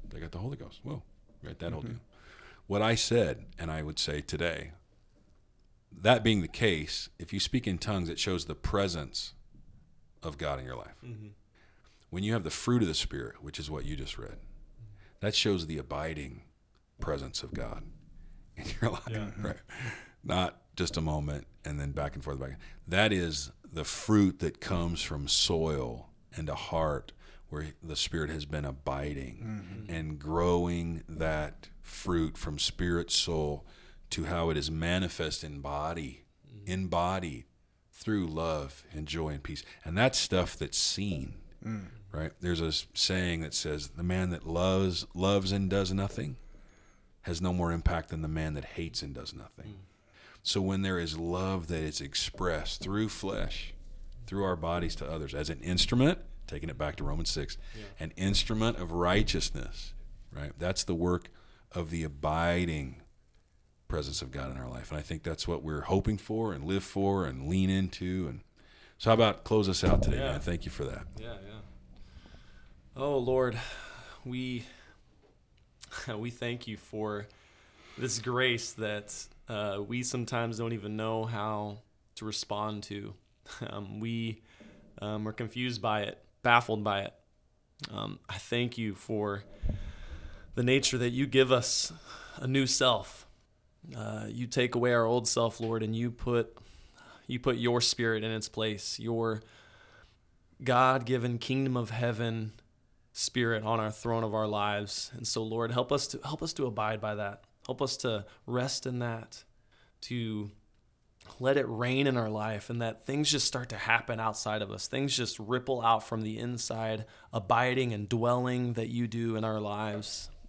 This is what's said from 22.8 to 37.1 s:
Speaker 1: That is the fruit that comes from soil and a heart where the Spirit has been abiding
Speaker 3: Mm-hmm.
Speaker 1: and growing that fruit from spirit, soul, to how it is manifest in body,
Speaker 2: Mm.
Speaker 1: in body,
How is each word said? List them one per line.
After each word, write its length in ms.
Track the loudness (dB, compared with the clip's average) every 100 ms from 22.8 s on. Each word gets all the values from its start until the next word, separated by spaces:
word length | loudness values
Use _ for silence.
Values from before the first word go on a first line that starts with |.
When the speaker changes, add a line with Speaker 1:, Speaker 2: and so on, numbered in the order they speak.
| -2
Speaker 1:
That 240 | 4 4
is 380 | 4 2 -2 -4 -10 -10
the 140 | -4
fruit 560 | -2 -2 6 8 8 6
that 200 | -2 -4
comes 400 | -2 0 0 -2
from 280 | -2 -4 0
soil 840 | 2 4 4 2 0 -2 -8 -14 -20 -14 -8
and 120 | -6
a 60 |
heart 580 | -6 -2 0 2 0 -4 -16 -20 -20 -10
where 200 | -8 -8 -10
the 140 | -6 -2
Spirit 320 | -2 0 -2
has 140 | -2
been 200 | -4 -4 -4
abiding 760 | -4 -4 -4 -4 -4 -8 -8 -8 -8 -10 -12 -6
Speaker 3:
Mm-hmm. 60 |
Speaker 1:
and 240 | -6 -4 -6
growing 840 | -2 2 6 6 4 0 -2 -4 -6
that 600 | -2 0 0 -2 -6 -16 -18
fruit 540 | -14 -8 0 2 2 -2
from 220 | -6 -2
spirit, 520 | -2 0 2 2 2
soul, 540 | 2 2 0 0 -2 -8 -20 -20 -20 -8
to 140 | -4
how 260 | 0 2 2
it 60 | 2
is 120 | 0
manifest 720 | 0 2 2 0 -2 -4 -4
in 180 | -6 -8
body, 640 | -6 -4 -4 -4 -6 -10 -20 _ -20
Speaker 2:
Mm. 140 | -14 -4
Speaker 1:
in 180 | -2 2
body, 580 | 2 2